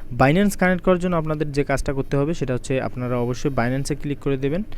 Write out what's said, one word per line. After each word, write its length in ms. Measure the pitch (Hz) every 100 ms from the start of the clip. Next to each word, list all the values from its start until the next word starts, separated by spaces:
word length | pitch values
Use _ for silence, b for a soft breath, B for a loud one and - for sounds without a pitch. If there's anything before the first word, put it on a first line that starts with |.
| - 123
Binance 380 | 135 170 202 -
কানেক্ট 280 | 185 180 185
করার 140 | 180
জন্য 160 | 185 170
আপনাদের 360 | 156 151 156
যে 120 | 139
কাজটা 300 | 139 139 -
করতে 240 | 139 127 143
হবে 160 | 143
সেটা 200 | 170 135
হচ্ছে 280 | 123 - 131
আপনারা 360 | 113 123 123 123
অবশ্যই 320 | 120 123 147
Binance-এ 460 | 127 117 135 139 143
ক্লিক 240 | 151 139
করে 180 | 143 135
দেবেন। 260 | 139 165 220